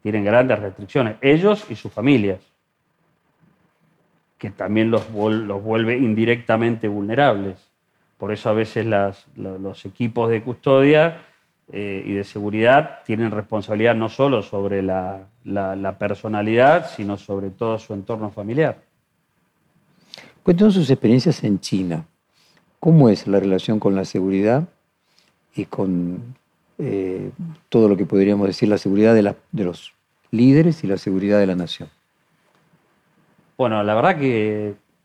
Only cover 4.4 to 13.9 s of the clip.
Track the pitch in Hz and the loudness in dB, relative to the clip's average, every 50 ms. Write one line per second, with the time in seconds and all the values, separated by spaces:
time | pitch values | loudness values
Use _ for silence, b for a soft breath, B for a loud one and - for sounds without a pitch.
4.4 | - 107 95 - 98 92 104 110 110 113 113 107 107 - 113 104 104 110 110 110 | -14 -14 -10 -8 -6 -2 0 0 2 2 0 -2 -2 -4 -6 -2 -2 0 0 -2
5.4 | 110 101 101 101 101 110 110 113 113 113 120 123 139 117 107 107 113 117 120 120 | -4 -6 -8 -8 -6 -4 -2 -2 0 0 0 0 0 0 0 0 0 0 0 -2
6.4 | 117 - 113 113 113 117 117 113 117 107 101 104 101 101 113 131 143 139 113 101 | -2 -2 -2 0 0 -2 -2 -2 -4 -6 -4 -4 -6 -4 0 2 2 2 2 0
7.4 | 98 98 92 - _ _ _ _ _ _ _ _ _ _ _ _ - 101 107 104 | -4 -8 -10 -12 _ _ _ _ _ _ _ _ _ _ _ _ -8 -8 -8 -6
8.4 | - 117 107 110 110 107 - 117 104 113 110 101 98 98 98 - _ _ _ - | -2 -2 0 0 -2 -4 -4 -6 -4 -2 -2 0 -2 -2 -6 -10 _ _ _ -14
9.4 | 104 95 95 92 98 98 92 - - 95 - _ 123 117 110 120 117 113 117 110 | -14 -12 -12 -10 -12 -12 -12 -14 -18 -20 -8 _ -6 -4 -2 -2 -2 0 -2 -2
10.4 | 107 123 120 _ _ 143 135 135 135 143 151 151 156 170 165 170 b b b b | -4 -8 -12 _ _ 2 4 4 6 6 6 4 4 2 0 -8 b b b b
11.4 | b b _ _ _ _ - 101 104 101 98 95 - - 101 101 101 - - 104 | b b _ _ _ _ -12 -10 -10 -8 -8 -10 -8 -6 -6 -6 -6 -8 -10 -8
12.4 | 101 104 101 110 110 117 131 147 156 156 - - _ - 113 104 117 110 104 104 | -8 -6 -2 2 4 4 4 4 2 0 -12 -18 _ -8 -4 -4 -4 -4 -4 -6
13.4 | 104 _ 113 107 101 - 110 104 113 120 | -8 _ -8 -8 -6 -4 -4 0 2 2